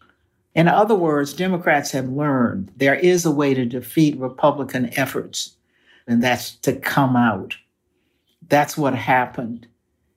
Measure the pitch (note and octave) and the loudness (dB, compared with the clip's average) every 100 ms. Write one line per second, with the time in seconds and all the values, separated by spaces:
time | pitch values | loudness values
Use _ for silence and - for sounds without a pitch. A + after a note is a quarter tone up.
0 | _ _ _ _ _ - E3 D#3+ G#3+ G#3+ | _ _ _ _ _ 2 4 4 4 2
1 | E3 D3 C#3 - F#3 F3 F3 D3 C#3+ C#3 | 2 0 -2 -4 -2 0 2 0 0 -6
2 | B2+ C3+ D3 C3 A#2 G2 F#2+ - C#3 C3+ | -4 -4 -2 0 0 -2 -10 -2 0 4
3 | F3+ F3+ E3+ C#3+ C#3+ C3 A#2+ B2+ - - | 2 2 2 0 0 0 -2 -6 -4 2
4 | D3+ B2+ B2+ - D3+ C#3+ C3 C3 A#2 - | 2 2 -8 0 0 0 -6 -4 -4 -2
5 | C3 - - - - _ _ _ _ _ | -4 -4 -8 -10 -12 _ _ _ _ _
6 | - A#2 B2+ B2 - - - B2+ - - | -2 0 2 -2 -4 -4 -4 -4 -2 0
7 | C3 B2 A#2+ F#2+ - - _ _ _ _ | 2 2 2 0 -8 -14 _ _ _ _
8 | _ _ _ _ - D3 C#3+ - C#3 A#2+ | _ _ _ _ 0 0 0 -2 -2 -2
9 | - B2+ B2 - A#2 A#2 - _ _ _ | 0 0 0 -6 -10 -12 -16 _ _ _
10 | _ | _